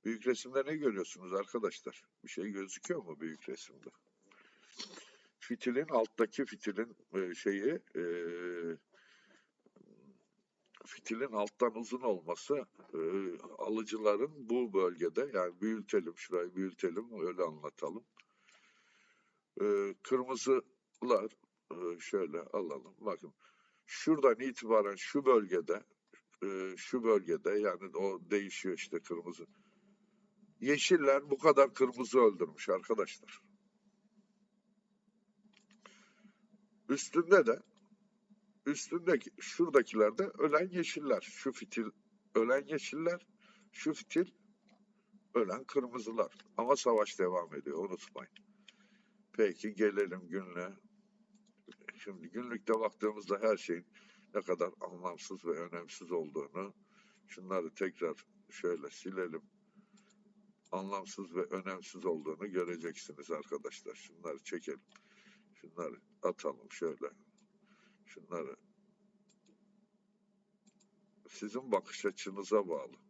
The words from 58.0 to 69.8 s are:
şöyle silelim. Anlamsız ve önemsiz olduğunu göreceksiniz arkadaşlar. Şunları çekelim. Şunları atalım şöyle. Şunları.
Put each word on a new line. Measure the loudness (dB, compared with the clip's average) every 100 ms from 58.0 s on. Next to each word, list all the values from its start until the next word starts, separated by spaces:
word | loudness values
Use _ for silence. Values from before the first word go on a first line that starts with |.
| -4 -4 -14 _ _
şöyle | -4 -2 -2 -6
silelim. | -12 -10 -6 -6 -8 -14 _ _ -20 _ -20 _ _ _ _ _ _ _
Anlamsız | -8 -6 -8 -8 -12 -8
ve | -4
önemsiz | -4 -4 -6 -10 -12 -6
olduğunu | -4 -4 -4 -8 -4
göreceksiniz | -2 -2 -4 -8 -10 -14 -16 -8
arkadaşlar. | -8 -6 -8 -8 -12 -14
Şunları | -14 -18 -12 -10 -10
çekelim. | -8 -8 -8 -10 _ -20 _ -20 -20 -20 _
Şunları | _ -20 -10 -10 -10 _ _
atalım | -4 -2 -6 -8 -14
şöyle. | -6 -6 -4 -10 -12 _ _ _ _ _ _ _ _ -20
Şunları. | -20 -10 -8 -8 -12 _ _ _ _ _ _ _ _ _ _ _ _